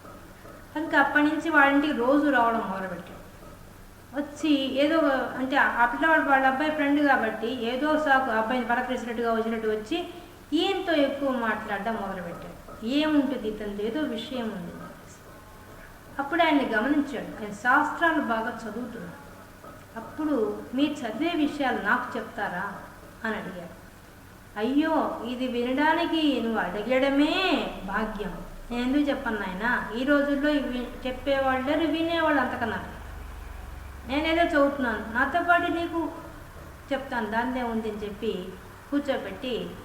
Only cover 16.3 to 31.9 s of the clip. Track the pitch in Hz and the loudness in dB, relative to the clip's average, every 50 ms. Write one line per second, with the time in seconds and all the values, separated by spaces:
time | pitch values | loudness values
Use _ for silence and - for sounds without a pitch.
16.3 | 339 339 339 320 302 277 240 214 220 214 233 277 302 294 - - - - - - | 2 4 4 6 6 4 4 2 2 2 2 2 2 2 0 -2 -2 -8 -8 -8
17.3 | - - 214 202 202 - - 247 262 302 302 302 - - 339 311 302 302 233 220 | -10 -10 -8 -8 -8 -2 2 4 4 4 4 2 0 2 2 2 4 2 0 0
18.3 | 226 226 247 247 233 - 226 214 208 233 247 214 190 180 170 170 - - - - | 0 -2 -2 -4 -6 -8 -10 -10 -8 -8 -8 -10 -10 -12 -12 -12 -14 -16 -18 -18
19.3 | - - - - - - - - - - - - - 226 - - - - 311 302 | -20 -20 -20 -20 -20 -20 -20 -18 -18 -18 -18 -16 -14 -14 -14 -12 -6 -4 0 0
20.3 | 285 240 214 202 208 214 - - - 262 294 302 294 - 254 214 214 240 311 339 | 2 2 2 0 -2 -6 -8 -6 -2 0 0 0 -2 -4 -6 -6 -2 -2 0 0
21.3 | 349 302 294 - - - 277 247 220 208 190 208 240 - - - - 233 220 - | 2 2 2 0 0 0 0 0 0 0 2 2 2 2 0 -2 -6 -6 -8 -8
22.3 | - 220 208 190 180 180 196 202 190 - - - - - - - - - - 220 | -6 -6 -4 -4 -4 -4 -6 -6 -8 -10 -14 -16 -18 -18 -20 -20 -14 -8 -6 -4
23.3 | 214 196 175 180 180 180 170 - - - - - - - - - - - - - | -4 -4 -6 -8 -10 -10 -12 -12 -14 -16 -18 -20 -20 -20 -20 -20 -20 -20 -20 -20
24.3 | - - - - - 214 220 254 277 294 311 320 320 277 220 208 - - 226 240 | -20 -20 -20 -14 -6 -4 -2 2 2 4 4 4 4 2 2 0 -2 -4 -6 -6
25.3 | 247 240 262 247 233 240 240 254 262 277 302 311 320 330 339 330 330 320 311 285 | -6 -4 -4 -2 -2 0 0 0 2 4 4 4 4 4 2 0 2 2 4 4
26.3 | 254 233 226 226 226 202 180 180 185 208 208 240 254 262 269 277 277 277 294 320 | 2 2 2 0 0 0 0 -2 -2 -4 -2 2 2 4 4 4 4 4 4 4
27.3 | 339 370 381 359 302 233 202 190 - - 190 190 190 214 220 214 - 202 202 180 | 4 2 2 2 2 2 0 -2 -6 -8 -6 -4 -2 -2 -2 -2 -4 -4 -6 -6
28.3 | 175 - - - - - - - 233 240 247 254 269 294 294 277 247 254 - 233 | -6 -8 -10 -12 -12 -14 -10 -6 -4 -2 0 2 2 2 4 2 2 0 -2 -4
29.3 | 220 208 196 185 180 185 220 247 240 208 - - 208 240 262 277 294 277 277 285 | -4 -2 -4 -4 -4 -2 0 0 0 0 0 -2 -4 -2 2 4 4 4 4 4
30.3 | 285 269 285 302 302 285 247 240 247 247 240 - - - - 254 262 - - 277 | 2 2 2 2 2 2 0 -2 -4 -4 -6 -6 -8 -8 -6 -6 -6 -4 -2 0
31.3 | 269 269 269 262 262 262 254 285 311 320 330 302 | 0 2 2 2 2 0 0 0 0 2 2 2